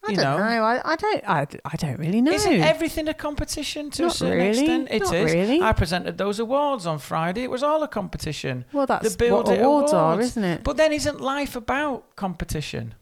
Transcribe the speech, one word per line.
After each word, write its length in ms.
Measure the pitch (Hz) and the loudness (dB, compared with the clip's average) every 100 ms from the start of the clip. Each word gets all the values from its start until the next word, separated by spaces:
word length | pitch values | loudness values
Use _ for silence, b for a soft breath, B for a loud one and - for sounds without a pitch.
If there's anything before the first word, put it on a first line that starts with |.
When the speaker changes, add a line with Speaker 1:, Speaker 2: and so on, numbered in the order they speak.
| 415 | -2
Speaker 1:
I 40 | |
Speaker 2:
you 60 | 202 | 0
Speaker 1:
don't 200 | 139 147 | 2 2
Speaker 2:
know. 100 | 214 | 0
Speaker 1:
know. 140 | 233 | 0
I, 280 | 220 247 - | 2 0 0
I 40 | 330 | -2
don't. 280 | 427 392 - | 0 -2 0
I, 200 | 165 143 - | -2 -2 -6
I 120 | - 165 | -8 -6
don't 200 | 156 123 | -4 -4
really 220 | 156 208 | 0 2
know. 120 | 254 | 2
Speaker 2:
Isn't 280 | 403 415 262 | 2 4 4
everything 480 | 302 320 320 - 311 | 4 4 0 -2 -4
a 60 | |
competition 760 | 311 302 294 302 - 285 - 294 | -4 -6 -6 -6 -6 -6 -8 -10
to 100 | - | -2
Speaker 1:
Not 100 | 339 | -2
Speaker 2:
a 40 | 339 | 0
certain 180 | 175 180 | 0 2
Speaker 1:
really. 140 | 185 | 2
Speaker 2:
extent? 380 | 226 294 330 254 | 4 2 2 0
It 120 | 220 | 0
Speaker 1:
Not 120 | - | 0
Speaker 2:
is. 180 | 165 170 | 2 2
Speaker 1:
really. 300 | 165 196 285 | 2 2 4
Speaker 2:
I 100 | 277 | 4
presented 460 | 220 190 180 170 175 | 2 2 0 -4 -4
those 200 | 196 202 | -4 -2
awards 460 | 226 269 294 269 | -2 0 0 -2
on 140 | 170 156 | -4 -6
Friday. 440 | - 165 165 185 | -4 -2 -2 -2
It 80 | 254 | -4
was 120 | 247 | -2
all 200 | 285 311 | 0 0
a 60 | 294 | 0
competition. 800 | - 180 - - 147 139 127 123 | -4 -6 -6 -8 -6 -4 -6 -4
Speaker 1:
Well, 100 | - | -2
that's 280 | 262 226 220 | 0 0 0
Speaker 2:
The 40 | 180 | 0
Build 300 | 240 220 233 | 2 4 4
Speaker 1:
what 100 | 196 | 4
Speaker 2:
It 40 | |
Speaker 1:
awards 300 | 247 294 285 | 4 4 4
are, 180 | 302 160 | 4 4
Speaker 2:
Awards. 160 | 175 247 | 2 0
Speaker 1:
isn't 120 | 240 | 0
it? 180 | 190 170 | -2 -2
Speaker 2:
But 140 | - 294 | -4 2
then 160 | 311 | 2
isn't 300 | 302 277 285 | 2 -2 -4
life 340 | 254 277 277 254 | -4 -4 -4 -6
about 600 | 220 254 294 262 - - | -4 -2 -2 -6 -10 -8
competition? 760 | 196 175 - 156 147 143 113 113 | -6 -6 -6 -6 -6 -6 -8 -12